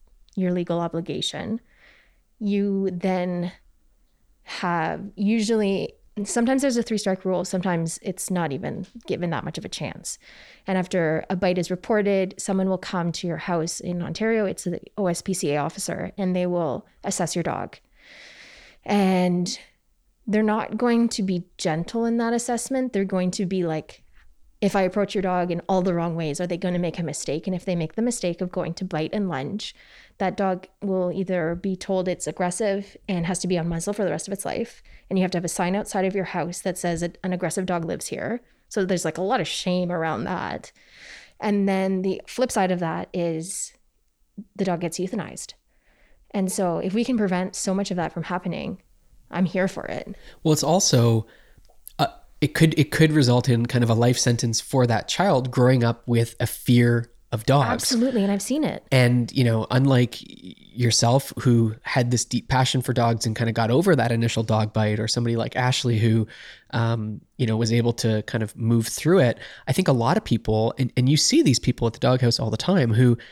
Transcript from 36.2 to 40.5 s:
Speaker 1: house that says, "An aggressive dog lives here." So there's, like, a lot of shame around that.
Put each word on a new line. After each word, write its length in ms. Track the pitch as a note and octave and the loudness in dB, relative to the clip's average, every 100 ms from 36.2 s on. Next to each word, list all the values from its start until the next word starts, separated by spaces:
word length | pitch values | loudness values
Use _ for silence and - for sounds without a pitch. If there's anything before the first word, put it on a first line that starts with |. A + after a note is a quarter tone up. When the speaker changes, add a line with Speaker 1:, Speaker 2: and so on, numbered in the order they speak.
| E3+ | -4
Speaker 1:
house 360 | F3+ E3+ F3 | -4 -6 -4
that 160 | F#3+ F3+ | -6 -4
says, 240 | F3 E3 | -4 -2
"An 300 | E3+ - F#3 | -4 -6 -6
aggressive 340 | F3+ E3+ G3 F#3 | -4 -4 -4 -2
dog 180 | F3 E3 | -2 -4
lives 220 | F3 - | -6 -6
here." 340 | - - A#3 _ _ - | -6 -6 -6 _ _ -6
So 160 | G#3+ | -2
there's, 220 | F#3 F3+ E3 | 0 0 -2
like, 140 | D#3 | -2
a 20 | |
lot 200 | F#3+ B3 | -2 -2
of 60 | D#3 | -2
shame 440 | - F#3+ F3+ F3 | -4 -2 0 0
around 320 | F3 D#3+ A#2+ | -2 -2 -4
that. 480 | - F3+ - | -4 -6 -6